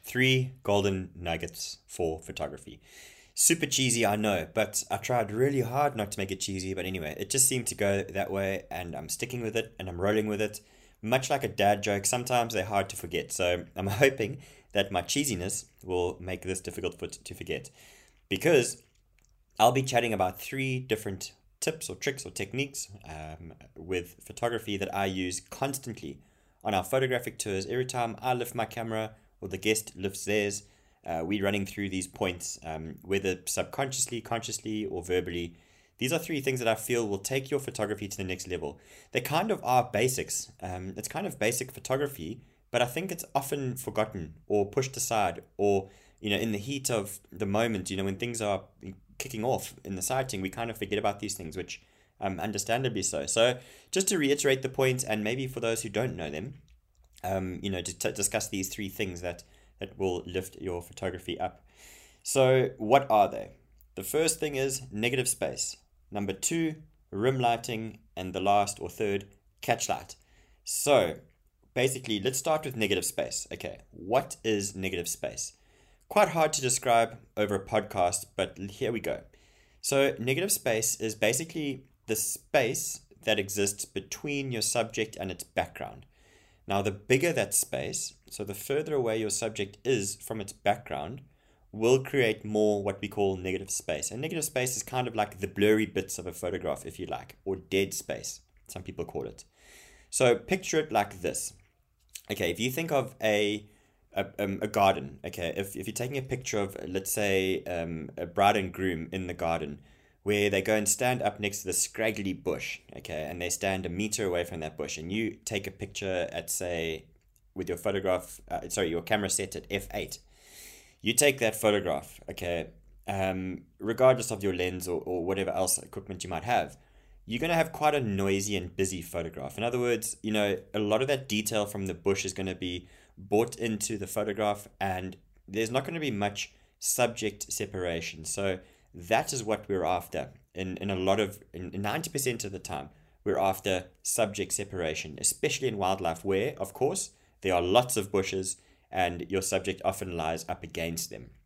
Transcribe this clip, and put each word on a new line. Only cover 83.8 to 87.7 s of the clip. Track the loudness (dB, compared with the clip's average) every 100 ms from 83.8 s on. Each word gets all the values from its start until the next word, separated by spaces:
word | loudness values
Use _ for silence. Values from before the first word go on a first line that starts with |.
| -8
between | -8 -8 -8 -4 -4 -2
your | -2
subject | 2 2 0 -2 -4 -4
and | -6
its | -6 -4
background. | -2 -2 -6 -10 -12 -20 _ _ -20 _ _ -2
Now, | 0
the | 0
bigger | -2 2 4 4
that | 2 2
space, | 0 0